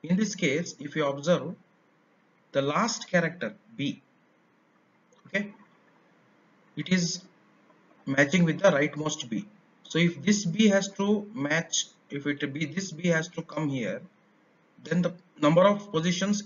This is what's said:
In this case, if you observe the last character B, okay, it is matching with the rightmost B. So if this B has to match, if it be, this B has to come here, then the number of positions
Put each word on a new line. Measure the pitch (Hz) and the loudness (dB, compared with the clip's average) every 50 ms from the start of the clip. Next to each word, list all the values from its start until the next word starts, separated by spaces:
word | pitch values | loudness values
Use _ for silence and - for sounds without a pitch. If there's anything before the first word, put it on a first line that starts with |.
| - | 0
In | 156 180 | 0 2
this | 196 220 202 - | 2 2 0 -2
case, | - 175 143 135 160 175 - - _ | -2 -2 0 0 -2 -4 -6 -10 _
if | 147 143 - | -14 -6 -2
you | 156 151 | 0 0
observe | 139 139 143 143 165 175 147 127 165 - - _ _ _ _ _ _ _ _ _ _ _ _ _ _ _ _ _ _ | 0 -2 -2 2 2 2 2 0 -8 -12 -12 _ _ _ _ _ _ _ _ _ _ _ _ _ _ _ _ _ _
the | - 139 | -2 -2
last | 135 143 147 170 220 233 - - - - | 0 0 0 0 0 0 -2 -6 -8 0
character | - 175 165 160 - - 120 107 104 _ _ _ - | 0 0 0 0 -4 -6 -8 -10 -10 _ _ _ -8
B, | - 143 131 - - _ _ _ _ _ _ _ _ _ _ _ _ _ _ _ _ _ _ _ _ _ _ _ _ _ | -6 -6 -6 -6 -8 _ _ _ _ _ _ _ _ _ _ _ _ _ _ _ _ _ _ _ _ _ _ _ _ _
okay, | - - 202 208 202 - - - _ _ _ _ _ _ _ _ _ _ _ _ _ _ _ _ _ _ _ _ _ _ | -6 -4 -4 -4 -4 -12 -20 -20 _ _ _ _ _ _ _ _ _ _ _ _ _ _ _ _ _ _ _ _ _ _
it | 151 151 | -10 -2
is | - 185 180 170 165 - - - - _ _ _ _ _ _ _ _ _ _ _ _ _ _ _ | 0 0 0 0 -2 -6 -8 -12 -20 _ _ _ _ _ _ _ _ _ _ _ _ _ _ _
matching | 135 135 135 147 143 - 185 170 | -4 2 2 2 4 4 4 4
with | 160 151 - | 4 2 4
the | 196 196 | 4 4
rightmost | 156 139 147 151 - 147 151 151 - - - 117 | 4 4 0 0 -2 -4 -6 -6 -6 -6 -8 -6
B. | 110 95 - - _ _ _ _ _ _ _ | -6 -6 -6 -8 _ _ _ _ _ _ _
So | - - 165 | -4 0 2
if | 175 170 170 - | 2 2 2 0
this | - 202 208 202 - | 2 2 2 2 2
B | 170 160 208 226 | -2 2 4 4
has | 208 196 196 190 - - | 6 6 4 2 0 -4
to | - 196 208 214 208 208 - - | -2 0 2 2 0 -2 -8 -6
match, | 135 139 147 151 165 165 - - - - - _ _ _ _ | -6 -2 0 0 0 -2 -2 -4 -4 -4 -6 _ _ _ _
if | 143 143 139 | -10 -6 -4
it | 147 143 139 147 139 131 | -4 -4 -2 -4 -6 -4
be, | 156 165 | -6 -6
this | 139 147 190 190 160 156 | -4 -4 -6 -8 -8 -10
B | 151 180 175 | -4 0 0
has | 165 165 170 - | 0 0 0 -4
to | - 165 | -10 -12
come | 160 - 151 151 160 143 | -12 -8 -8 -4 -4 -4
here, | 135 131 113 92 101 123 175 - _ _ _ _ _ _ _ _ _ _ _ _ _ - - | -4 -4 -4 -6 -6 -8 -10 -16 _ _ _ _ _ _ _ _ _ _ _ _ _ -20 -6
then | - 165 175 | -2 0 0
the | 175 175 - - _ _ _ - | 0 0 -4 -6 _ _ _ 0
number | 147 147 165 175 185 | 2 4 6 6 6
of | 202 202 202 - - | 6 4 2 -4 -4
positions | - 160 160 180 175 - 190 202 208 - - | -4 0 0 0 0 0 0 0 0 -2 -2